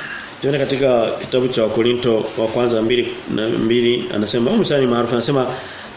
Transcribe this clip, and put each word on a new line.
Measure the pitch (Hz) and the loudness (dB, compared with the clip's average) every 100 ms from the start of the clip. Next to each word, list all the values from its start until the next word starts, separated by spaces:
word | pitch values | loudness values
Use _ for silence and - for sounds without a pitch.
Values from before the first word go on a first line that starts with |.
| - - - - | -10 -10 -12 -6
twende | 131 143 | -2 0
katika | 139 135 135 120 110 - | 0 2 2 4 2 -2
kitabu | - 127 127 | -2 0 0
cha | 123 | 2
Wakorinto | 107 110 117 120 123 110 101 - | 0 2 2 2 2 2 0 -2
wa | 113 | -2
kwanza | 123 123 113 | 0 0 2
mbili | 113 120 117 - - | 2 0 0 -4 -6
na | 110 110 | -4 -2
mbili, | 117 110 120 120 120 - | 0 2 2 2 0 -2
anasema, | 104 104 127 120 | -4 -2 0 2
huu | 220 | 2
mstari | 170 147 127 | 2 2 2
maarufu, | 120 113 | 2 2
anasema, | 117 120 139 127 - - - - | 0 0 0 0 -4 -10 -12 -14